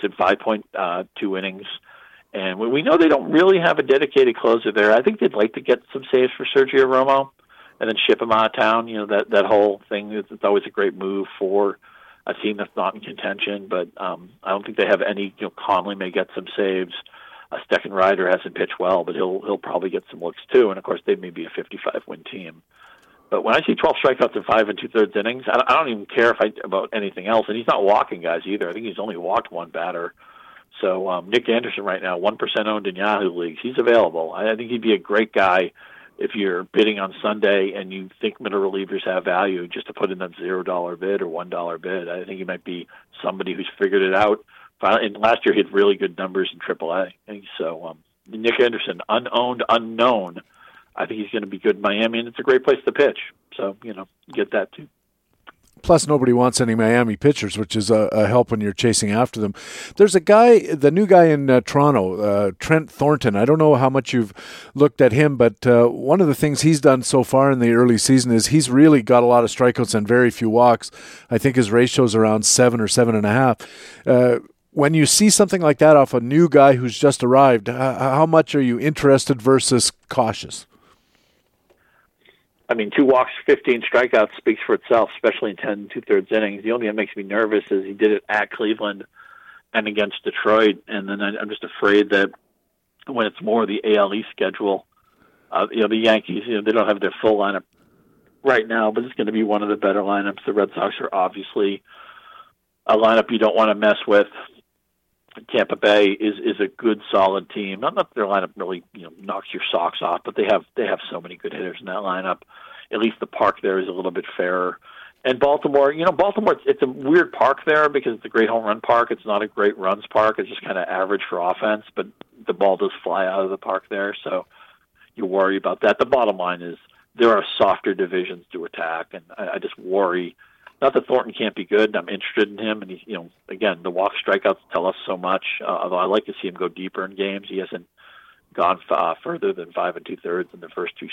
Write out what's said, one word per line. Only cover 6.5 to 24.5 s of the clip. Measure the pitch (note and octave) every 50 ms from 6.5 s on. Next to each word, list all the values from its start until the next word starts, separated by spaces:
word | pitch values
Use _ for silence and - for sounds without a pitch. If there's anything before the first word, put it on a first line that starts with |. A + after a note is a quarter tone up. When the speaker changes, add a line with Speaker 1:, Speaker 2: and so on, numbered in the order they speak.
| -
Speaker 1:
Sergio | C#3 C3+ C3 - C3+ C3+
Romo | B2+ C3 C3 C3 C#3 C3+ C3+ C#3 C3+ _ _ _ _ _ - - - _ _
and | A2+ A2+
then | A2 A2 -
ship | - G#2+ -
him | A#2 A#2 A2
out | A2 A2
of | A2 -
town. | B2+ A2+ A2 A2+ A#2 A#2
You | A#2 A2+ G#2+
know, | G#2
that, | G2+ G#2+ G2+ - -
that | A2+ G2+ F#2+
whole | G2 A2 G#2 G#2 G#2 G2 - - _
thing, | A2 G2+ G#2 G#2 G#2+
it's, | G#2+ G2 -
it's | G#2+ - -
always | G2+ G#2 G2 -
a | -
great | - - G2+ F#2+ -
move | F#2 G2 F#2+ G2 G2 F#2+ - - -
for | G2 F#2 G2 G2+ G2+ G2 F#2+ - _ _ _ - - - _ _ _
a | - G#2
team | - - G#2+ G#2 G2+
that's | G2+ - _
not | G#2+ F#2 F#2+ -
in | G#2
contention, | - - - - - F#2 G2 G#2 G2+ G2+ G2+ G2+ G2 F#2+
but, | F#2 F2+ F2 - _
um, | - F#2+ F#2 F2+ E2+ F2+ F2+ _ _ -
I | F#2+
don't | F#2+ G2+ G2+
think | - G#2+
they | A2 G2
have | F#2 G2+ F2+
any. | - G2+ G#2 G2+ G2+ F#2+ - _
You | G#2
know, | F2+ -
Conley | - - - G2+ - F#2 G2+ G2+
may | G2 F#2+ F#2
get | F2 G2 F#2 - -
some | - F#2 - -
saves. | - G2+ F#2+ F#2+ F#2 F#2 F2 - - - - - - - - - - - _
Uh, | - - - -
Steckenrider | G2+ F2 - - G2 F#2+ F#2 F#2+ G2 F#2 F#2 F2+
hasn't | F#2 F2+ - F#2+ -
pitched | - F2 - - -
well, | F2 F2+ F#2+ F2+ D#2+
but | E2 E2+
he'll, | - F#2 F#2 F#2 F#2+
he'll | - - G2+
probably | F#2+ - - - F2+ F2+ F#2
get | E2+ F2+ - _
some | - E2+
looks | E2+ E2+ - - - _ -
too. | B2+ A#2+ G2+
And | F#2+
of | F#2+ -
course, | - F#2 E2 -
they | - G2+
may | F#2 F#2 F2+
be | E2 E2+ E2
a | E2+ -
fifty-five | - - - G#2 F#2+ - F#2+ - F2 -
win | - - D#2+ D#2+ -
team. | - G2 F2+ D#2+ D#2+ E2 _ _ _ _ _ _ _ _ _ _ _ _ _ _
But | G#2+ F#2
when | E2 G#2+ A#2+
I | D3+ -
see | - -
twelve | - - D#3+ - - -
strikeouts | C#3+ C3 - B2+ A#2 -
in | G#2+ G2
five | -